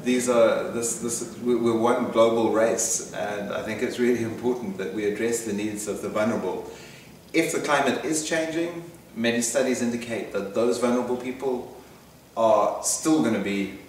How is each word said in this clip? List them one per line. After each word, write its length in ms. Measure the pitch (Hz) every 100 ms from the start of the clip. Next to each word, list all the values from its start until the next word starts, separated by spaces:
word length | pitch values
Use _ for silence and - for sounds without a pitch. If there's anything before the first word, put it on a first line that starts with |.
these 260 | 123 123 123
are, 420 | 117 110 - 110
this, 280 | 107 113 -
this, 380 | 120 - 113 -
we, 160 | 120 120
we're 220 | 117 113
one 340 | 117 - 110
global 400 | 117 113 113 107
race, 640 | 104 113 117 - - -
and 400 | 101 104 104 98
I 80 | -
think 220 | 110 110
it's 160 | 123 -
really 240 | 120 120
important 540 | 113 101 117 120 107 95
that 160 | 95
we 120 | 107 104
address 380 | 101 113 117 113
the 80 |
needs 340 | 101 107 104 104
of 140 | 95
the 80 | 104
vulnerable. 600 | 104 110 101 92 87 - - - - - - -
If 180 | 160 160
the 80 | -
climate 440 | - 143 139 117
is 240 | 143 156 -
changing, 560 | 160 160 160 170 170 - - - 113
many 260 | 117 117
studies 400 | 120 143 127 117
indicate 500 | 120 117 - 110 92
that 220 | 101 98 113
those 240 | 120 117
vulnerable 380 | 120 123 120 123
people 600 | 127 127 135 123 - - - - - - - -
are 460 | 113 107 - -
still 380 | - - 156 156
gonna 180 | 117 104
be 380 | 98 101 95 -